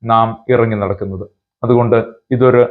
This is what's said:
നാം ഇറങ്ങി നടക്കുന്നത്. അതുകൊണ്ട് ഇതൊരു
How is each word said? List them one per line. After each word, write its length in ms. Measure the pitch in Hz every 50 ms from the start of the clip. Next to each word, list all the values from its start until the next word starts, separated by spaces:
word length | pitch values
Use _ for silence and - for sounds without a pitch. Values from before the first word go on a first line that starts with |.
| 117 117
നാം 180 | 113 113 113 113 110 - - -
ഇറങ്ങി 260 | 127 117 117 113 107 101
നടക്കുന്നത്. 440 | 101 92 90 - 101 98 95 92 101 - _ _ _ _ _ - -
അതുകൊണ്ട് 340 | 117 120 120 120 117 120 113 113 - - _ _ - 127
ഇതൊരു 280 | 117 131 127 123 120 120 -